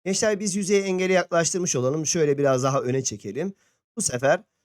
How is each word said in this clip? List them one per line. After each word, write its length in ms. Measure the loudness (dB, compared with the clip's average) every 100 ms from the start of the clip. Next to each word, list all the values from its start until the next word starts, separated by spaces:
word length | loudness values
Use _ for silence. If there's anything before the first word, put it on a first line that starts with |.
| -6
Gençler 340 | 0 0 0
biz 160 | -2 -4
yüzeyi 260 | 0 2
engele 320 | 2 0 2
yaklaştırmış 640 | 2 2 0 0 -2 -2 0
olalım. 300 | 0 -2 -2
Şöyle 320 | 2 2 2
biraz 260 | 2 2
daha 180 | 2 0
öne 220 | 0 -2
çekelim. 500 | -4 -8 -8 -6 -8 -10 _ _ _ -8
Bu 40 |
sefer 420 | -6 0 2 0 -2 _